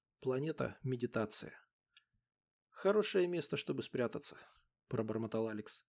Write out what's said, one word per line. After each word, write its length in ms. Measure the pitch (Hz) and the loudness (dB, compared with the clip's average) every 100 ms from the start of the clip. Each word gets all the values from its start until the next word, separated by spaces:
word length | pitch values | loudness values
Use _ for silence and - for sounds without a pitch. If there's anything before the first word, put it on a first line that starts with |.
| _ _ | _ _
планета-медитация. 1300 | 131 131 143 - 123 - 131 127 120 120 107 - - - - _ _ - - _ _ _ _ _ _ | 0 0 0 0 -2 -2 -2 0 0 0 0 -2 -6 -12 -20 _ _ -20 -20 _ _ _ _ _ _
«Хорошее 580 | - 190 208 202 196 180 | 0 4 4 4 4 2
место, 300 | 175 - 151 | 2 0 -2
чтобы 260 | - 135 | -2 -2
спрятаться», 540 | 110 131 117 113 - - - - _ _ _ | -2 0 0 0 -8 -12 -18 -20 _ _ _
пробормотал 640 | 117 113 110 113 113 113 | -2 0 0 0 0 0
Алекс, 360 | 107 104 - | -2 -8 -14